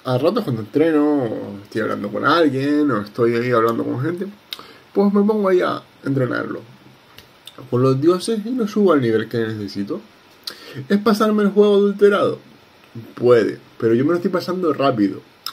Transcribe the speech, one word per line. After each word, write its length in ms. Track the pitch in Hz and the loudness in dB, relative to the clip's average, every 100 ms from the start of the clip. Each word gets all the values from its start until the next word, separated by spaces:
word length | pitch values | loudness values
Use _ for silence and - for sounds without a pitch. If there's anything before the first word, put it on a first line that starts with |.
| - | -4
a 140 | 123 | 0
ratos 240 | 156 226 | 0 0
cuando 180 | 214 113 | -4 -6
entreno, 600 | 107 143 165 151 147 147 | -4 0 2 2 2 0
o 360 | 117 95 104 101 | -2 -6 -10 -14
estoy 180 | 104 113 | -10 -6
hablando 280 | 107 104 104 | -4 -4 -6
con 160 | 101 123 | -4 0
alguien, 640 | 165 156 131 139 147 147 | 2 2 0 -2 0 0
o 100 | 107 | -2
estoy 340 | 101 - 117 117 | -6 -2 0 0
ahí 160 | 123 | 0
hablando 320 | 120 113 117 | 2 2 -2
con 160 | 120 117 | -4 -4
gente, 260 | 156 175 196 - _ - - - _ | -6 -6 -10 -14 _ -18 -18 -20 _
pues 180 | 196 202 | 0 2
me 120 | 202 | 2
pongo 260 | 202 214 190 | 2 0 2
ahí 120 | 180 | 2
a 200 | 160 - - _ 139 | 0 -4 -10 _ -4
entrenarlo 560 | 135 123 117 110 - 120 - - - _ - - _ - - 127 | -2 -2 -4 -6 -10 -14 -20 -20 -20 _ -20 -20 _ -20 -20 -6
con 100 | 123 | 0
los 180 | 131 135 | 2 2
dioses 460 | 156 185 208 220 220 | 2 0 -2 -4 -4
y 60 | |
lo 160 | 254 208 | -4 -2
subo 260 | 214 196 | 2 4
al 80 | 151 | 4
nivel 260 | 117 110 113 | 2 0 -2
que 120 | 117 | -4
necesito. 600 | 110 107 101 101 101 180 - _ _ _ - - - 135 131 | -4 -6 -8 -8 -8 -8 -12 _ _ _ -18 -18 -16 -16 -4
¿Es 100 | 202 | 0
pasarme 420 | 226 208 214 214 | 2 2 2 2
el 60 | 202 | 2
juego 260 | 208 208 202 | 4 4 4
adulterado? 640 | 202 202 202 196 127 - - - _ _ _ 117 113 - | 2 4 4 4 0 -4 -12 -20 _ _ _ -20 -18 -2
Puede, 420 | 120 120 98 95 - - | 4 6 4 -4 -14 -4
pero 160 | 113 120 | 0 2
yo 100 | 143 | 2
me 60 | |
lo 60 | 175 | 0
estoy 120 | 185 | -2
pasando 440 | 180 170 185 170 | -4 -4 -2 -2
rápido. 480 | 135 139 117 98 92 - _ - | 0 0 2 0 -2 -14 _ -16